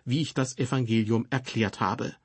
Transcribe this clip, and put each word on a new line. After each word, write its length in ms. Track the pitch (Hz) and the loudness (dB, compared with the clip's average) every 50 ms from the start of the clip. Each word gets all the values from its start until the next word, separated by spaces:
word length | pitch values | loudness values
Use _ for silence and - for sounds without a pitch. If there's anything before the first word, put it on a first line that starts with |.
| _ | _
wie 180 | 123 127 156 | -2 0 0
ich 120 | 147 - - | 0 0 0
das 240 | 139 131 127 - | -2 -2 -2 -2
Evangelium 680 | - 131 - 139 131 123 110 113 113 107 107 117 113 120 - | -4 -2 0 0 0 2 2 2 2 4 2 2 0 0 0
erklärt 500 | 135 127 127 - - 110 110 95 - - | -4 -4 -4 -4 0 0 0 0 0 0
habe. 360 | 110 92 101 - - - - - | -2 0 0 -2 -4 -8 -8 -12